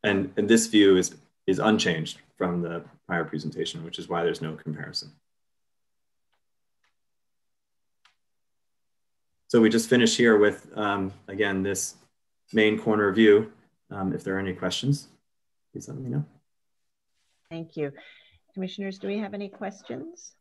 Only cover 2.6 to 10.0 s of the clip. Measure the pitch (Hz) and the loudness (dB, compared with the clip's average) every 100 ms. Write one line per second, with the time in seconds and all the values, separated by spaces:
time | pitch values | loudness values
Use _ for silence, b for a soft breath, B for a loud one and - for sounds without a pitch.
2.6 | 85 85 - _ - 87 78 78 76 73 | -4 -8 -12 _ -6 -6 -4 -8 -10 -8
3.6 | 82 82 82 - 85 85 85 78 80 78 | -8 -8 -14 -14 -8 -4 -4 -4 -8 -10
4.6 | - 76 - - - _ _ _ _ _ | -12 -12 -10 -12 -14 _ _ _ _ _
5.6 | _ _ _ _ _ _ _ _ _ _ | _ _ _ _ _ _ _ _ _ _
6.6 | _ _ _ _ _ _ _ _ _ _ | _ _ _ _ _ _ _ _ _ _
7.6 | _ _ _ _ _ _ _ _ _ _ | _ _ _ _ _ _ _ _ _ _
8.6 | _ _ _ _ _ _ _ _ _ 120 | _ _ _ _ _ _ _ _ _ 4
9.6 | 110 113 - 123 | 4 4 2 2